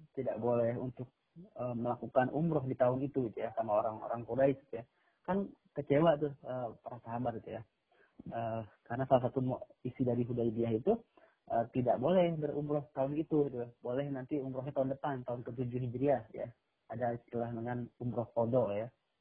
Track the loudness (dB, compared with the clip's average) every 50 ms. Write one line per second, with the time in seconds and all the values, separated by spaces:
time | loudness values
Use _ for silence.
0 | -20 -12 -8 -6 -4 -4 -2 0 0 2 4 4 2 2 0 -2 -4 -6 -6 -8
1 | -12 -12 _ _ _ _ -20 -20 -20 -14 -10 -8 -6 -4 -4 -2 -2 -2 -2 -4
2 | -4 0 2 2 2 4 2 0 2 2 2 0 0 0 2 4 4 4 4 2
3 | 0 -2 0 0 0 -2 -2 -4 -6 -4 -2 -2 0 2 2 2 2 0 -2 -4
4 | -6 -4 -6 -4 -4 -2 2 4 4 4 4 0 -4 _ -10 -10 -10 _ _ _
5 | _ _ _ _ _ -2 0 0 -2 -4 -8 -16 _ _ -8 -4 0 4 4 6
6 | 6 6 6 4 2 -2 -4 -6 -10 -8 -6 -4 -4 -6 -8 -10 -12 -12 -12 -12
7 | -10 -6 -4 -4 -2 -4 -4 -6 -8 -10 -10 -10 -10 _ _ _ _ _ _ _
8 | _ _ _ -16 -12 -8 -6 -6 -4 -4 -4 -6 -8 -10 _ _ _ -6 -4 -2
9 | 2 6 6 6 4 4 0 0 0 0 -2 -4 -6 -12 -12 _ -8 -6 -2 0
10 | 0 2 2 2 0 0 0 0 0 0 0 0 0 2 2 2 2 2 2 0
11 | -2 _ _ _ _ _ _ _ _ -2 0 0 0 0 0 0 2 4 4 4
12 | 4 4 6 6 4 4 2 0 -2 -2 -2 -2 -2 0 -2 -2 -2 -4 -4 -2
13 | -2 0 0 -2 0 2 4 4 4 2 0 -6 -8 -8 -10 _ -6 -4 -2 -2
14 | -2 -2 -4 -6 -6 -4 -4 -4 -2 -4 -6 -6 -6 -2 0 0 0 0 0 -2
15 | -4 -4 -4 -4 -4 -6 -6 -6 -6 -6 -6 -4 -4 -4 -2 -4 -4 -4 -2 0
16 | 2 2 2 2 0 -6 -10 -10 -10 -10 -10 _ _ _ _ _ _ -10 -6 -2
17 | -2 -2 -2 -4 -6 -6 -4 -4 -4 -4 -4 -6 -4 -4 -4 -4 -6 -8 _ -6
18 | -6 -4 -2 -2 -4 -2 0 0 2 4 4 4 2 2 0 -2 -4 -6 -10 _
19 | _ _ _ _